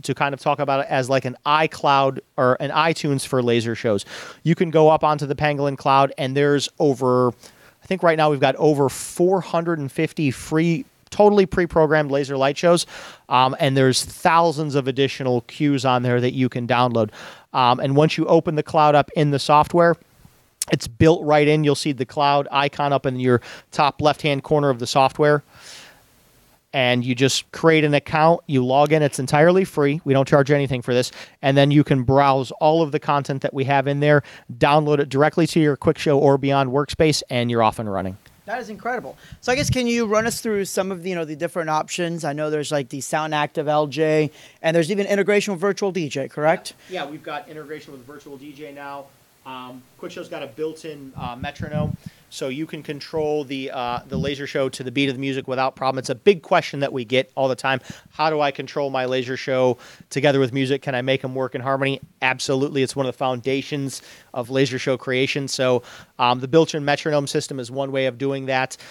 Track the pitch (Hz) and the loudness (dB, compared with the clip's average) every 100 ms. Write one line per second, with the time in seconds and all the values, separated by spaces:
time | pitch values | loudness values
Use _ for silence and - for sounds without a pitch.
0 | - 131 143 135 156 143 143 139 131 139 | -6 -4 -4 -2 -2 -2 0 -2 0 -2
1 | 127 135 127 123 147 151 160 - 151 139 | 0 -2 -2 -4 0 2 0 0 2 2
2 | 135 131 - - 127 127 139 143 165 160 | 2 -2 -8 0 2 2 0 0 0 0
3 | 156 135 - 131 120 117 113 113 120 101 | -2 -2 -2 -2 0 0 -2 -4 -2 -2
4 | - - - - 156 170 170 156 156 156 | -2 -14 -18 -6 -2 0 2 4 6 6
5 | 151 151 143 143 151 143 143 135 143 135 | 2 0 -4 -2 -2 0 -2 -2 2 4
6 | 139 - 135 135 143 143 - - 156 123 | 2 0 -4 0 2 2 -2 0 0 2
7 | 127 123 123 - - _ - _ - 190 | 2 4 2 -2 -12 _ -20 _ -8 0
8 | 175 156 156 143 135 135 151 143 135 - | 2 2 2 2 0 2 2 4 0 -2
9 | - - 180 190 - 170 170 165 139 - | -8 0 0 0 -2 -4 -2 -4 -6 -4
10 | 160 - 147 - - 156 170 165 - _ | -4 -2 -2 -2 -2 0 0 0 -4 _
11 | _ - 208 202 185 - 175 170 156 156 | _ 4 6 6 2 0 0 2 2 2
12 | 147 139 135 139 135 147 175 175 - - | 2 -2 -2 0 0 2 2 2 0 -12
13 | - - - 127 131 - 147 135 131 123 | -20 -20 -2 2 2 2 0 4 4 2
14 | - - 180 165 170 147 151 139 127 127 | -4 -2 2 4 4 0 -2 -2 -2 -2
15 | 135 - 131 123 - - 147 139 127 127 | -2 -2 -2 -2 -2 -2 0 2 2 0
16 | 123 123 123 135 127 127 120 123 123 113 | 2 0 0 0 -2 -2 -2 0 2 2
17 | 107 - - - _ 147 123 123 139 139 | -2 -4 -20 -20 _ 0 2 2 2 4
18 | 160 - 156 165 175 151 - 165 151 147 | 4 2 2 2 2 -4 -2 2 4 4
19 | 139 - 147 139 - 151 151 170 170 165 | 2 0 0 0 4 4 4 4 4 2
20 | _ _ _ _ _ _ - 139 - 113 | _ _ _ _ _ _ -4 -4 -4 2
21 | 160 165 151 151 147 156 147 139 151 127 | 4 4 4 4 4 4 2 0 -2 -4
22 | 127 - 143 143 139 135 143 - 143 135 | -6 0 2 2 0 0 -2 -2 -2 0
23 | 139 127 127 120 - - _ - 147 - | -2 -2 2 2 0 -14 _ 0 0 2
24 | 147 139 156 139 - 151 143 120 120 139 | 0 2 0 -2 0 0 2 0 0 2
25 | 135 - 151 147 - - - - - _ | 2 4 2 2 -2 -16 -20 -20 -20 _
26 | _ _ _ _ _ _ _ 143 123 123 | _ _ _ _ _ _ _ -2 2 0
27 | 123 120 131 - - - 160 160 151 143 | 0 0 0 0 -6 0 2 4 4 0
28 | - 160 160 170 - 135 123 135 147 156 | 0 2 4 2 0 0 2 2 4 2
29 | 147 - 127 147 165 185 190 - 143 156 | 0 -2 0 4 6 4 0 0 0 0
30 | 147 135 139 147 139 147 135 131 120 123 | 0 0 4 2 4 0 0 -4 0 0
31 | 127 - - _ 139 139 143 147 143 139 | 0 -6 -20 _ 2 4 6 4 4 2
32 | 120 135 139 135 127 - 156 165 160 143 | 4 4 4 2 -2 0 2 2 0 -2
33 | - 143 135 135 147 143 131 139 135 143 | -2 -2 -2 -4 -4 -4 0 0 0 0
34 | 147 147 - - - 120 147 147 147 147 | 4 4 2 -8 -18 0 4 4 4 0
35 | 143 131 151 - 160 170 151 139 - 151 | 0 2 2 2 0 2 2 2 0 0
36 | 165 139 147 139 135 139 135 131 143 - | 0 4 4 4 2 0 0 -2 -2 0
37 | 160 147 - 127 120 117 110 - 110 95 | 0 0 -4 -4 0 2 2 2 -4 -4
38 | 92 95 _ _ - 240 208 202 226 247 | -6 -8 _ _ -12 -10 -10 -12 -8 -8
39 | - - - - - 262 285 254 240 233 | -10 -16 -20 -8 -2 0 0 0 0 0
40 | 226 214 226 - 233 208 190 - 190 185 | 2 0 0 -4 -4 -2 -2 -4 -4 -6
41 | 175 175 156 151 165 180 156 156 160 - | -6 -6 -6 -6 -6 -6 -4 -4 -4 -4
42 | 170 170 156 143 151 151 139 147 127 143 | -4 -4 -6 -4 -4 -4 -2 -4 -4 -10
43 | - 156 156 151 147 - 147 151 151 147 | -4 -4 -2 -2 -2 -4 0 0 0 0
44 | 156 156 151 - - _ 165 165 160 202 | 0 2 0 -4 -20 _ -2 0 0 -2
45 | 202 202 196 208 202 180 202 190 196 180 | 0 0 2 0 0 -2 -4 -2 -4 -4
46 | 151 139 135 - 151 185 - - - 180 | -6 -6 -8 -2 0 0 -4 -18 -12 -10
47 | 143 151 160 147 170 156 143 151 160 139 | -10 -12 -12 -12 -12 -18 -16 -16 -16 -20
48 | 120 147 151 139 147 139 151 143 139 139 | -20 -20 -20 -20 -20 -18 -18 -16 -16 -16
49 | 139 _ _ _ - 127 127 127 - _ | -18 _ _ _ -18 -16 -16 -18 -20 _
50 | 180 180 175 165 139 - 156 160 160 147 | -16 -14 -14 -12 -12 -8 -8 -8 -14 -16
51 | 135 131 127 120 143 - 151 151 - - | -16 -12 -12 -10 -12 -10 -8 -6 -6 -8
52 | - - _ - 139 135 160 160 143 143 | -16 -20 _ -10 -8 -6 -8 -10 -12 -12
53 | - 160 151 151 135 139 131 135 120 123 | -8 -6 -4 -4 -6 -8 -8 -6 -6 -6
54 | - 135 139 139 143 151 135 - 127 127 | -6 -6 -6 -6 -6 -4 -4 -4 -6 -2
55 | 139 127 135 135 131 127 131 - 131 131 | 0 -2 -4 -6 -4 -2 -2 -2 -4 -4
56 | 123 123 - 185 - 160 - 143 139 135 | -6 0 2 2 2 0 0 -4 -4 -4
57 | 110 127 131 - 135 123 135 131 - - | -2 -2 0 -2 -2 -2 -2 -4 -6 -20
58 | _ - 156 156 143 139 139 156 143 135 | _ -4 -2 0 -2 -4 -8 -6 -4 -4
59 | 127 131 123 131 - 131 127 120 - - | -2 -4 -4 -8 -4 0 0 0 -8 -20
60 | _ - 147 139 131 139 131 139 - 127 | _ -2 2 2 0 0 -2 -2 -4 -4
61 | 131 135 131 131 131 131 127 135 135 135 | -2 -2 -4 -6 -6 -6 -4 -2 -2 -4
62 | - _ 131 131 - 135 143 143 127 139 | -10 _ -4 -2 -2 -2 -2 -2 -2 -2
63 | 131 - 131 127 131 135 - 147 135 - | -6 -4 -4 -4 -4 -4 -4 -6 -6 -10
64 | - - _ 131 117 131 135 127 - 127 | -16 -20 _ -12 -4 0 0 -2 -4 -4
65 | - 127 135 147 135 - 127 123 - - | -2 -2 -2 -4 -6 -2 0 0 -2 -16
66 | - - 123 123 131 165 156 160 143 143 | -20 -2 0 0 2 2 2 0 -2 -2
67 | 160 147 139 151 - 139 117 131 139 135 | 0 -2 -2 -4 -6 -10 -10 -8 -4 -2
68 | 131 120 139 139 131 131 131 - - | -2 -2 -4 -4 -2 -2 -2 -8 -20